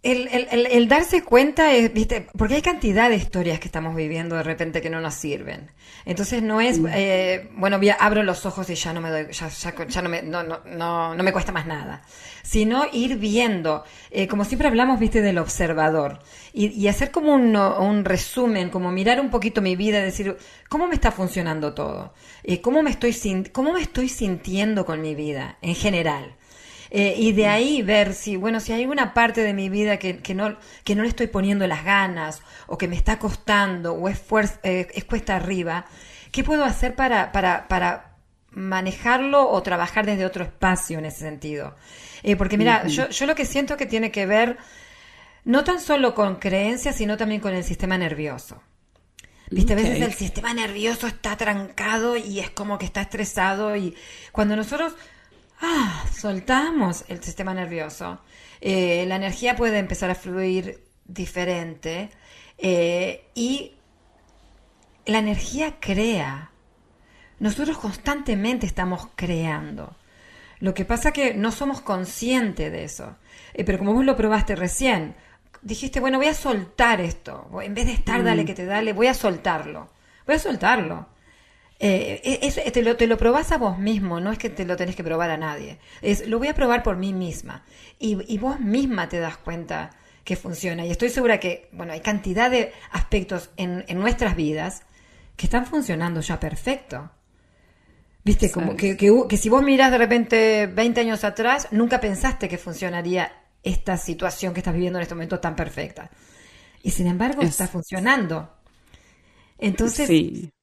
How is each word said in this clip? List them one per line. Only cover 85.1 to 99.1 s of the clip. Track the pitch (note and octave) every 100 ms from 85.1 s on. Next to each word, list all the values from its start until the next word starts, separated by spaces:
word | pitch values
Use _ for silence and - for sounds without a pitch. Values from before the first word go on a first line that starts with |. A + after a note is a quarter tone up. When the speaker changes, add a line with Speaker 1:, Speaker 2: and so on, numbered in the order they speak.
| E3 E3+
Speaker 1:
a | D#3
nadie. | D#3 D3 C#3+ D#3 - -
Es, | - G3+ -
"Lo | A3+
voy | C#4
a |
probar | D4+ B3+ A#3+
por | A#3
mí | F3+ G3
misma". | F#3 F3 - - - _ - - _
Y, | A3 G3 G#3
y | G#3
vos | B3+ C#4+
misma | G#3 A#3+ C4+ G#3 -
te | F3
das | E3 -
cuenta | - E3+ E3 D#3+ E3 _ _ _
que | - F#3
funciona. | F#3 E3+ F#3 E3+
Y | E3+
estoy | E3+ A#3+
segura | C4 A#3 G#3
que, | F3+ F3+ -
bueno, | F3 E3
hay | D#3+
cantidad | - G3+ F#3+ F#3 B3
de | B3+ A3 - -
aspectos | F3 - G#3 F3+ F3+ - -
en, | F3+ F3+ -
en | F3+
nuestras | G#3+ A#3 A3 F3
vidas | D3+ D#3 E3+ - _ _ _ - -
que | - -
están | A#3+
funcionando | B3+ D#4 C4 E3 E3+ E3
ya | - D#3+
perfecto. | D#3 D#3 - C4+ - C3 D3+ _ _ _ _ _ _ _ _ _ _ _
¿Viste? | - G3+ G3+
Como | F3 F3+
Speaker 2:
Exacto. | -
Speaker 1:
que, | G3 F#3+
que | G3+